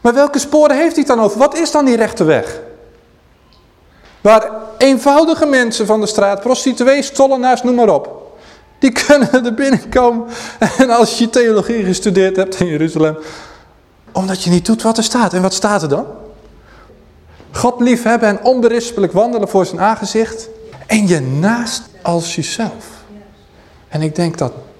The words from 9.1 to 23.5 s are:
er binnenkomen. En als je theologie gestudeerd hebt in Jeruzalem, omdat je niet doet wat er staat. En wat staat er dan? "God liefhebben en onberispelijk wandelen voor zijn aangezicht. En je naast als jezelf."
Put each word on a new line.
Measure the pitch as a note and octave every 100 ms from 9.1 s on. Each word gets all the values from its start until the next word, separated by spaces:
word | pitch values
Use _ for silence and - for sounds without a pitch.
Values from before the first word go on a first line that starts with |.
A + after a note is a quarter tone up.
| D4 A#3 B3+
er | A#3+
binnenkomen. | A3+ C#4 B3 - B3+ B3 A#3 A#3 - - - A3 -
En | B3+
als | A#3 A3 -
je | A3+
theologie | B3+ A#3+ G#3+ F#3+ A#3
gestudeerd | F#3+ F3+ G#3+ F#3+ F#3+ F#3+
hebt | F#3+ F#3+
in | F3+
Jeruzalem, | D3+ D#3+ D#3+ D#3 D#3 - - - - _ _ _ _ -
omdat | - F#3+ F#3
je | -
niet | F3 F3
doet | A3
wat | A3+ A3+
er |
staat. | A3 B3+ G#3
En | F3+
wat | F#3
staat | F#3 G#3+ G#3
er | D#3
dan? | C#3+ - - - - - - - - - - - _ _ - -
"God | - A#3+ B3
liefhebben | B3 A#3+ A3+ A#3 G#3+
en | G3+
onberispelijk | A#3+ B3+ A#3 A#3 A3+ - G3
wandelen | F#3 A#3 A#3+ G3
voor | - F#3
zijn | E3+
aangezicht. | F#3+ A3 G3 A3 A3+ - - - - - -
En | A3 G3+
je | E3+
naast | C3 C3+ F#3 A#3 A3+ - - -
als | - E3+ E3
jezelf." | - D3+ - A3 - - - - G#3 - _ _